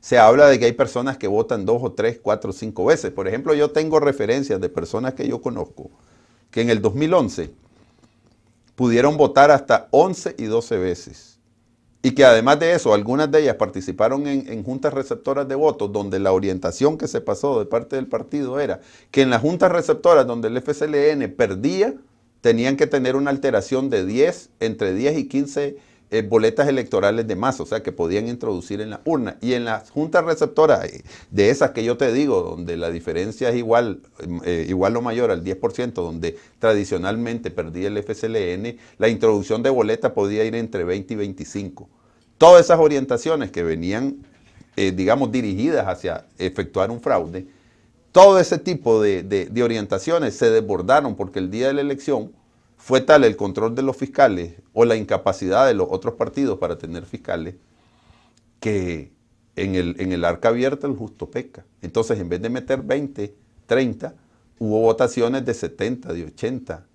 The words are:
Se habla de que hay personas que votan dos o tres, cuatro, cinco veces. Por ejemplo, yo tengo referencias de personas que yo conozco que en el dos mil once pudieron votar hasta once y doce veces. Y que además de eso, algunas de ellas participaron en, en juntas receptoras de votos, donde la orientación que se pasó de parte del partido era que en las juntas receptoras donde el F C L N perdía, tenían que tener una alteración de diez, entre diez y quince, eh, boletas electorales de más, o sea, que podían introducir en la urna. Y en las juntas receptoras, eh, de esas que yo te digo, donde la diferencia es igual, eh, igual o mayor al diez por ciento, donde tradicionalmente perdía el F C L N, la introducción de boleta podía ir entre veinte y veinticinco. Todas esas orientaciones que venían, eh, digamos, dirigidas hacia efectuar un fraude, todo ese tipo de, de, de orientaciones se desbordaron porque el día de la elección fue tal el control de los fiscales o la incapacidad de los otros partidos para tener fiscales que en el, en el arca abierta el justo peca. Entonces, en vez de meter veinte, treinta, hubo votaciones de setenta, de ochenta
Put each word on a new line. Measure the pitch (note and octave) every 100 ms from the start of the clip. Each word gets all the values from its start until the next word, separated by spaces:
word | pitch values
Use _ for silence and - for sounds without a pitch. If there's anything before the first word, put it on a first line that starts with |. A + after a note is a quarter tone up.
Se | - B2
habla | A2 B2+ D3
de | C3
que |
hay | A#2
personas | A#2 C3+ A#2+ C3 C3
que | G2
votan | G#2 A2+ A#2 G2
dos | A#2
o | A#2+
tres, | - A2 A#2
cuatro, | - G#2+ -
cinco | F#2 A2 G2+ G2
veces. | D#3 F#2+
Por | F2+ F#2+
ejemplo, | A2+ C#3+
yo | D3+ D3
tengo | D3 D#3 D#3
referencias | C#3+ - G#2 B2+ C#3 G2
de | F2+
personas | - E2 G#2 B2+
que | C3 -
yo | A#2+
conozco | - G2+ E2 - - _ _ _ _ _ _
que | -
en | A#2
el | A2+
dos | G#2
mil | G#2 D#3
once | F3+ A#2 - D#2+ - _ _ _ _ _ _ _ _ _ _ _
pudieron | _ B2 A#2 C#3 D3+
votar | C#3+ C#3+ C#3+
hasta | C#3 - A#2 -
once | C3+ F3+ F3+ - -
y |
doce | A2+ A2+ A2+ G#2+
veces. | F#2 F2 - - _ _ _ _ _ _ _ _
Y | B2+ C3
que |
además | C3 A2+ A#2+ D3
de | E3
eso, | F3 B2
algunas | G#2 G#2 C3+ D3+
de | D3+
ellas | D3
participaron | - G#2 F#2+ F#2 F2 A2 C3+ D3
en, | C#3 -
en | A2+
juntas | G#2 C3 D3+
receptoras | C#3 C3+ A#2 - C#3 C3+
de |
votos, | C3+ D3+ B2 G#2
donde | G#2 G2+ F#2+
la | F#2+
orientación | F#2+ G2 F#2 F#2 - C#3 D#3+
que | A#3
se | -
pasó | - G2+ C#3+ B2+
de | G2+
parte | A#2 B2
del | C3+ B2+
partido | - - D3 C3+ C3
era | C3+ E2+ - - _
que | -
en | C3
las | A#2+
juntas | C#3 F3 F#3
receptoras | F3 D#3+ D3+ E3+ E3 B2
donde | A#2 A2+
el | A#2+
F | B2+
C | C#3+ D#3
L | D3 D3
N | D3 A2+
perdía, | - A2+ F#2+ C3 F#3 G#3+ C#4 _ _ _ _
tenían | A#2+ A#2 B2 C#3
que | D3
tener | C#3+ B2+
una | C3+ C#3+
alteración | C#3 C#3 A2 F#2+ C3 C3+
de | A2+
diez, | F#2 A2+ D#3 F3 - _
entre | A2+ G#2 G2+
diez | F#2+ C3+ D3+
y | -
quince, | C3+ C#3+ D3 C#3+ C#3+ _ _ _
eh, | A2
boletas | G#2 A2+ A2 A2+ C#3+
electorales | C3+ A2+ G2+ G2 A2 A2+
de | F#2+
más, | B2 C3
o |
sea, | - A2
que | -
podían | F2+ E2+ G2 A2+
introducir | A#2+ C3 F#2 - G2+
en | G#2+
la | G#2 -
urna. | D#3 A2 -
Y | A#2
en | B2
las | A#2 A2 -
juntas | - D#3 F3+
receptoras, | E3 D#3 D3 D3+ D#3 C3
eh, | F2+ - - - -
de | G2 G2+
esas | C3+ C3+
que | C3
yo | A2+ A#2+
te | C3
digo, | A#2 C#3+ G#2
donde | F2 E2+ F2 E2
la | E2+
diferencia | E2+ D#2+ E2 G2 A2 B2
es | A#2+
igual, | A#2 A#2 A#2+ F#2 _ _ E2+ F2
eh, | F2 E2+ D#2+
igual | F#2 G2 A#2
o |
mayor | A#2+ A#2 A#2+
al | F2+
diez | F2 F#2+
por | -
ciento, | A2+ B2 -
donde | E2+ E2 E2+ - _ _
tradicionalmente | A2+ G#2+ G2+ F#2+ F2+ A2 A#2 A#2 -
perdía | - E2 E2 G2+
el | G#2
F | G2+
C | G#2+ A2+
L | A2+ F#2
N, | F2+ A2+ A#2 _ _
la | A2
introducción | A2+ A2+ G#2 G#2 A2
de | B2
boleta | C3 G#2+ A2+ B2+
podía | - G2+ G#2
ir | A2+
entre | A#2 A2+ G2+
veinte | F2 F#2+ F#2+
y | A2
veinticinco. | G2+ F#2 - G2+ G2 - - _ _ _ _ _
Todas | D#3+ F3 E3+
esas | E3+
orientaciones | D#3 C#3+ C3+ A#2+ D#3+ D#3+ G#2
que | E2+
venían, | E2+ D#2+ F2 G#2+ C3+ C#3 - _ _ _ _ -
eh, | G2
digamos, | F#2 F#2+ B2 B2+
dirigidas | B2 A2 F#2+ C3+ D3+ G2
hacia | F2+ F#2 D#2+ - _
efectuar | F2+ F#2 F#2+ F#2+ G2
un | A#2
fraude, | C#3+ A2 E2 F#2 - _ _ _ _ _ _
todo | - G3 F#3+
ese | F3 F3+
tipo | - E3 A#2 A2
de, | G#2 F#2+
de, | F2+ G2 F2
de | G#2+
orientaciones | A#2+ A2+ G2+ G2 - E3+ C#3 -
se | A#2+
desbordaron | A2+ A2 F#2+ F2+ C#3 C#3
porque | F#2+ F#2+ G2
el | F#2
día | G#2+ C3
de |
la | C#3
elección | C#3+ C#3 - C3 G#2+ _ _ _ _ _
fue | - C3
tal | C3 D3+
el | B2 G2
control | G2+ F#2+ A2 A#2+
de |
los | C3+ B2+
fiscales | C3+ - C3+ F#2 E2+ E2+ _
o | G#2+
la | A#2 A2
incapacidad | G2+ G2 - F#2 F#2 G2 C3+
de |
los | G#2+ F2+
otros | A#2 A#2+
partidos | - A2+ - C#3 F#2+
para | F2 E2+
tener | E2+ E2+ E2+
fiscales | - - F2 E2 - _ _ _ _ _ _ _ _ _ _
que | A2 G2+ F2+ E2 C#2 _ _ _ _
en | - G2 F#2
el, | F2 F2
en | F#2
el | F2+
arca | F2 E2+ A#2
abierta | A#2 C3 C#3+ D3
el | A#2
justo | G#2 _ -
peca. | A#2 C#3 - _ _
Entonces, | F2 A2+ A2+ A2
en | F2
vez | F2
de | A2+
meter | B2+ B2 C3+
veinte, | A2 C3+ C#3 C#3 G#2 _ _ _ _
treinta, | A#2+ C3 G#2 - - _ _ _ _
hubo | A2+ G#2+
votaciones | A2+ A2+ B2+ B2 A#2 C3+
de | B2
setenta, | A2+ E2+ - G#2 B2+ F#2
de | E2+
ochenta | D#2 - A2+ B2+ B2+ E2+ _